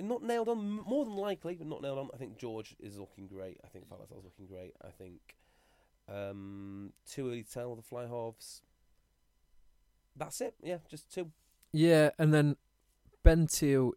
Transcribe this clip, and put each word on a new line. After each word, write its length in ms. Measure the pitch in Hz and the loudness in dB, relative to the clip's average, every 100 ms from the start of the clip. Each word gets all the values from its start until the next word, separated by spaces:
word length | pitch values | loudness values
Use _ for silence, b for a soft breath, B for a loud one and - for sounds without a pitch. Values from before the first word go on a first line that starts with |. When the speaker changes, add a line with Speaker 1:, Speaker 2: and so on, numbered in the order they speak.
Speaker 1:
not 220 | 202 240 | -6 -4
nailed 240 | 226 233 226 | -2 -2 -2
on. 80 | 233 | -2
M-, 260 | 208 208 208 | -4 -6 -2
more 180 | 277 240 | -2 -2
than 100 | 196 | -4
likely, 400 | 202 190 165 180 | -4 -6 -8 -10
but 120 | 156 | -10
not 140 | 143 | -8
nailed 160 | 139 135 | -6 -6
on. 100 | 139 | -8
I 40 | 113 | -12
think 200 | 127 110 | -14 -10
George 380 | 120 110 110 - | -10 -10 -12 -16
is 180 | 104 101 | -16 -14
looking 300 | 98 - 95 | -16 -18 -16
great. 320 | 95 95 - | -14 -14 -14
I 40 | - | -20
think 200 | 92 - | -20 -20
Faletau's 360 | 95 101 - | -20 -20 -20
looking 240 | 92 - 95 | -20 -20 -20
great. 260 | 92 92 - | -18 -18 -20
I 80 | - | -20
think, 460 | - 92 87 _ _ _ _ _ _ _ _ - | -20 -20 -20 _ _ _ _ _ _ _ _ -14
um, 840 | 101 98 101 98 98 98 98 101 - - | -10 -10 -10 -14 -14 -14 -14 -14 -18 -16
too 220 | - 127 | -10 -8
early 160 | 120 | -10
to 80 | 104 | -12
tell, 240 | 123 123 117 | -12 -10 -12
the 60 | |
fly 240 | - 123 120 | -12 -12 -10
halves. 560 | 120 113 113 - - _ _ _ _ _ _ _ _ _ - _ _ _ _ _ 131 | -8 -10 -12 -18 -20 _ _ _ _ _ _ _ _ _ -20 _ _ _ _ _ -14
That's 260 | - - | -12 -6
it. 140 | 233 - | -8 -8
Yeah, 160 | 160 175 - | -8 -8 -10
just 200 | 151 - | -20 -12
two. 180 | 185 165 - _ _ _ | -10 -10 -12 _ _ _
Speaker 2:
Yeah, 380 | 156 170 160 151 - | 4 8 8 8 6
and 160 | 156 | 6
then 240 | 151 147 - _ _ _ _ _ _ | 6 6 2 _ _ _ _ _ _
Ben 240 | - 165 160 | 8 8 4
Te'o 440 | - 147 135 127 | 2 4 4 4